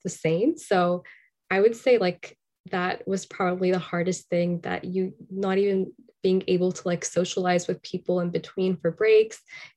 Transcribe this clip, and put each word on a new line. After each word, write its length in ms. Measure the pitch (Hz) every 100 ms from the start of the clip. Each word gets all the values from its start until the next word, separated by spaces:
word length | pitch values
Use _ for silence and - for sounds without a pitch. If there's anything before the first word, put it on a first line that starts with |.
the 80 | 180
same. 440 | - 160 165 247 339
So 480 | - 190 175 180 - - _ _ -
I 100 | 185
would 160 | 214 233
say, 220 | - 240
like, 400 | 185 175 - - _ _ -
that 380 | 190 180 - -
was 180 | 190 -
probably 460 | - 185 180 185
the 80 | 185
hardest 500 | 175 175 170 180 -
thing, 320 | 175 175 175
that 240 | - - -
you 280 | 185 185 - -
not 260 | 190 196 190
even 340 | 202 190 185 - - _
being 220 | 190 185 190
able 240 | 180 180
to, 160 | 175 185
like, 160 | 175
socialize 640 | - - 180 - 180 175 175
with 140 | 147
people 380 | - 185 - 180
in 100 | 175
between 480 | 170 - - 185 185
for 140 | 170
breaks. 500 | 170 220 220 220 - _ - -